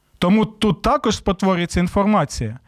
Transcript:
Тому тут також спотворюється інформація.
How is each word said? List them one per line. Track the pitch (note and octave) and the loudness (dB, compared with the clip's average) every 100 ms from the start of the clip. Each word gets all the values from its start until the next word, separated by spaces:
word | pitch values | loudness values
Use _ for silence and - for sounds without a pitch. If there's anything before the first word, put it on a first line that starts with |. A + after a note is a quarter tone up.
| _ - | _ -2
Тому | F3 A3 | 2 2
тут | G#3+ - G#3+ D#3 | 2 0 -2 0
також | A3 C#4+ A#3 F#3+ | 0 0 0 -2
спотворюється | - F#3 G3 F3 F3 F3+ | -4 -2 0 0 -2 -2
інформація. | F3 G3+ G3+ G#3 C#3+ - A2 A#2+ | -2 0 2 2 0 -4 -8 -10